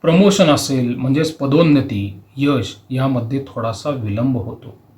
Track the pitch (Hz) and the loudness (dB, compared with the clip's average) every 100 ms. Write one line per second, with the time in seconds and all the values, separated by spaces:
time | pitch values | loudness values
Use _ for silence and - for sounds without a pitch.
0 | 165 170 202 196 170 139 - 135 120 123 | 4 4 4 4 4 2 0 -2 -2 -2
1 | 127 139 156 - 135 147 165 143 - 101 | 0 0 0 -4 0 4 4 4 2 -4
2 | 101 - _ 131 143 131 98 - _ 131 | -6 -10 _ -2 0 0 -4 -12 _ -2
3 | 135 127 113 135 139 - 113 107 151 135 | 0 -2 -2 -6 -6 -6 -6 -6 -6 -6
4 | 107 101 127 123 95 - 123 - _ | -4 -2 -2 -2 -6 -12 -18 -20 _